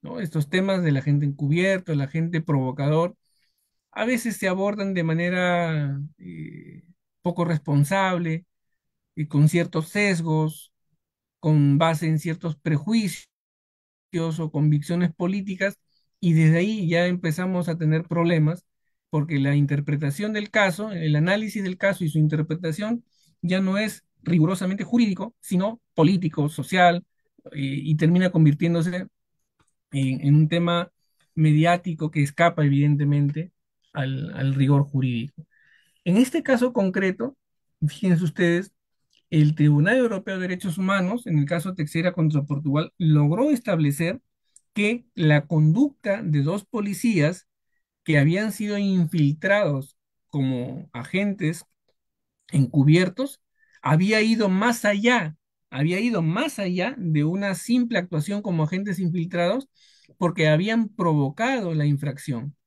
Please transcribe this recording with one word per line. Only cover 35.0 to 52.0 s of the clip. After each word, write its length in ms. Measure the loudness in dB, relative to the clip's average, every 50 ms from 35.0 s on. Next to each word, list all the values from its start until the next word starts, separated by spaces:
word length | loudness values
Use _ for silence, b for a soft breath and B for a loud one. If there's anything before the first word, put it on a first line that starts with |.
| 0 0 -2 -2 -6 -8 _ -18 -20 _ b b b b b b b b b b b
En 140 | 0 4 4
este 240 | 4 4 2 -4 0
caso 300 | 0 0 2 2 0 0
concreto, 640 | 0 0 0 0 0 0 0 -2 -2 -6 -8 -8 _ _ _ _ _ _ _ _ _
fíjense 420 | -4 -4 -4 -2 0 2 2 2 2
ustedes, 500 | -2 -2 0 0 2 2 0 -2 -6 _ _ _ _ _ _ _ _ _ _ _ _
el 240 | 2 4 4 4 4
Tribunal 420 | 4 4 4 6 4 4 4 4
Europeo 380 | 2 2 0 -2 -4 -6 -6 -6
de 80 | -6 -4
Derechos 340 | -4 -6 -6 -6 -6 -4
Humanos, 500 | -2 -2 0 0 0 0 -2 -4 -6 -4
en 120 | -2 0 0
el 80 | 0
caso 280 | 0 -2 -4 -4 -6 -6
Teixeira 380 | -6 -8 -4 -4 -2 -2 -2 0
contra 300 | 0 0 2 2 0 -2
Portugal, 500 | -2 -6 -4 -2 -2 -2 -2 -2 -4 _ _
logró 520 | 2 4 4 6 4 4 2 2 2 2
establecer 680 | 2 0 0 -2 0 2 2 0 0 0 -2 -4 -4 -6 _ _ _ _ _ _ _ _ _ _ _
que 320 | -2 -2 -2 -2 -4 -8 _ _
la 320 | 0 2 4 4 4 2
conducta 760 | 0 0 2 4 4 6 4 2 2 0 _ _ -4 -2 -2 -2
de 200 | -2 0 0 0
dos 220 | 0 -2 -4 -6
policías 840 | _ -6 -4 -4 -4 -6 -2 0 0 2 2 2 0 -2 -4 _ _ _ _ _ _ _ _ _ _ _ _ _
que 160 | 0 2 4
habían 320 | 4 4 2 2 0 -4
sido 280 | -4 -6 -6 -4 -4 -2
infiltrados 1200 | 0 0 2 2 0 0 2 2 2 2 0 0 0 0 2 2 2 0 -2 -4 -6 -10 _ _ _ _ _ _ _ _
como 600 | -4 -4 -2 -2 -2 -4 -6 -8 -10 -12 -14 -14 _
agentes 720 | -14 -12 -6 -4 -2 -2 -2 -4 -2 -4 -4 -4 -6 -12 _ _ _ _ _ _ _